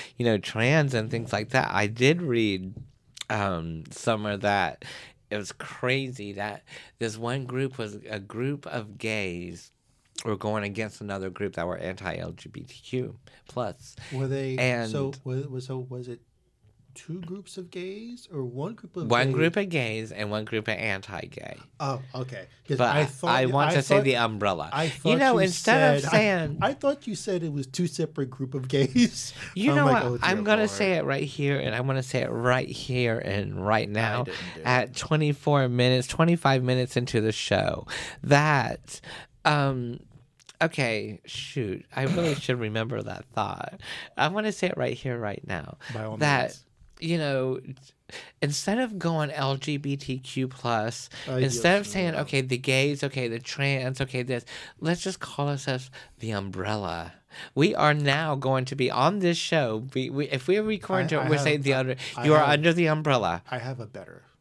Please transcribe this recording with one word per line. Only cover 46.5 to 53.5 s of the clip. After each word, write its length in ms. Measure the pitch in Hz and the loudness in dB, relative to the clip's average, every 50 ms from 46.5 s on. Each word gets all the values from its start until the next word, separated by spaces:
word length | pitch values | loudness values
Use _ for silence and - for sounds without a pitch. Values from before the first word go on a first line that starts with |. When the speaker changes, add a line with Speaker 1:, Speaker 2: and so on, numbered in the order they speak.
Speaker 2:
means. 140 | - - _ _ _ _ - - _ - | -6 -12 _ _ _ _ -20 -20 _ -8
Speaker 1:
you 180 | 160 160 170 165 | -4 -2 -2 0
know, 420 | 151 143 135 131 131 131 127 131 131 135 131 - - - _ _ _ - - - - - _ - | 0 0 0 0 -2 -2 -4 -6 -8 -12 -16 -18 -20 -20 _ _ _ -18 -16 -16 -16 -16 _ -4
instead 360 | - 143 143 - - 190 208 247 | -2 -2 -2 -2 0 0 0 0
of 200 | 262 220 208 180 | 0 -2 -4 -2
going 320 | 160 170 165 156 151 139 | 0 0 0 0 -2 -2
L 260 | 151 127 135 135 135 | -2 -2 0 0 0
G 200 | 135 - 156 147 143 | -2 -2 -4 -4 -2
B 180 | 147 143 139 | -2 -4 -4
T 220 | 139 - 135 127 131 | -4 -4 -6 -6 -6
Q 300 | 127 - - 135 131 127 | -8 -6 -4 -2 -2 -2
plus, 600 | 127 - - 120 117 107 107 120 - - - - - - - - | -4 -4 -2 0 0 0 0 -2 -6 -8 -14 -14 -14 -12 -8 -4
Speaker 2:
Uh, 80 | 131 | 0
Speaker 1:
instead 420 | 127 135 135 120 117 170 175 190 202 | 2 2 2 2 4 4 4 4 4
of 60 | 202 | 2
Speaker 2:
yes, 60 | 202 | -2
Speaker 1:
saying, 220 | - 190 180 170 156 | -2 0 0 0 0
Speaker 2:
yeah. 60 | - | -2
Speaker 1:
"Okay, 180 | 147 - 143 135 | -2 0 0 0
the 160 | 131 127 127 127 | 0 0 -2 0
gays, 440 | 131 135 131 131 139 147 143 139 | 2 2 4 4 4 2 2 0
okay, 240 | - - - 135 123 117 | -4 -4 -2 -2 -4 -2
the 100 | 113 117 | -4 -6
trans, 640 | - - | -8 -8